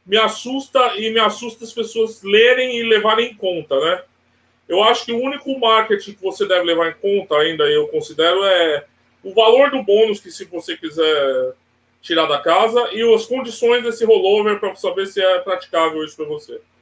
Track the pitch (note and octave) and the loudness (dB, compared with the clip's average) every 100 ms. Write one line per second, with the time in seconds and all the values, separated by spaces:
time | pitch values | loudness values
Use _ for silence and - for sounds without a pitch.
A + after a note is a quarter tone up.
0 | F3+ G#3+ G#3+ - A#3+ C4+ C4+ C4+ A#3+ G3 | -2 0 0 -4 -8 -8 -2 0 0 -2
1 | A3 A3+ G#3+ G#3+ A#3 - A3+ A#3 A3 A3+ | -4 0 0 -2 -12 -14 -14 -10 -6 -4
2 | A3 - G3 G#3 A#3+ B3+ B3+ A#3+ A#3 G#3+ | -4 -4 0 4 4 4 0 -2 0 2
3 | G#3 A3 A#3 - F#3+ F3 - C3+ D#3 F3+ | 2 0 -2 -4 -6 -6 -2 0 0 -2
4 | - _ _ _ _ _ - F3+ A3 A#3 | -8 _ _ _ _ _ -4 2 4 2
5 | - A#3 C4 C#4 C4+ C4+ A3+ A3 G#3+ G3+ | -2 -4 -4 -6 -6 -2 2 2 2 -2
6 | G3+ G#3 F#3+ - G3+ F3+ E3+ E3 E3 D#3 | -4 -8 -8 -4 0 0 2 0 -2 -2
7 | G3+ G3+ F#3+ D3+ D#3+ D#3+ D3 D3+ D3+ D#3 | -2 -2 0 0 0 0 0 0 0 -4
8 | - D3 E3 F#3+ G3 F3+ E3 D3 - _ | -6 -2 0 2 2 2 2 -2 -6 _
9 | _ _ G3 F#3+ A3 B3 C#4 C4+ G3+ G3+ | _ _ -4 2 6 6 4 2 2 4
10 | A3 G#3 F3+ - F3+ F3 E3+ E3 E3 D3+ | 4 0 -8 -18 -12 -12 -10 -10 -8 -2
11 | D#3 D3+ C#3 C3 B2+ - _ _ _ _ | 0 2 0 0 -4 -8 _ _ _ _
12 | - E3 D#3 C#3+ E3 F3+ A3+ A#3+ A#3 G#3+ | -4 0 0 0 2 2 2 0 -2 0
13 | A#3 A3 A3 C4 A#3 A3+ A#3 A#3+ A#3 A3+ | 2 2 2 -6 -6 -2 0 2 0 -2
14 | A3+ G#3+ F#3+ G#3 G#3 G3+ G3+ - F#3+ F#3 | 0 2 2 2 0 -2 -6 -6 -6 -4
15 | G3 G3 F#3 F3+ F#3 F3+ - E3+ D#3+ D#3 | -6 -2 0 0 -2 -6 -4 -2 -2 -2
16 | D#3 - D3+ D3+ - A2+ _ _ | -10 -10 -10 -10 -12 -18 _ _